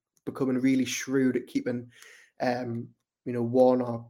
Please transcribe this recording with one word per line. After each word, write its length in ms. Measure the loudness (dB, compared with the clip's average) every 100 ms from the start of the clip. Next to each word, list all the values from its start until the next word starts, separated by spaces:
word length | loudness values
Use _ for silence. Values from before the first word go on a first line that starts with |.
| _ _ -12
becoming 340 | -4 -2 0
really 260 | 2 2 0
shrewd 500 | -4 -2 2 2 0
at 120 | -2
keeping, 420 | -4 -4 -6 -8 -18 -20 -20 _ -6
um, 460 | -2 -2 -4 -8 -10 _ _ _ -8
you 80 |
know, 100 | -4
one 380 | 0 4 6 6
or, 240 | 0 -6 -8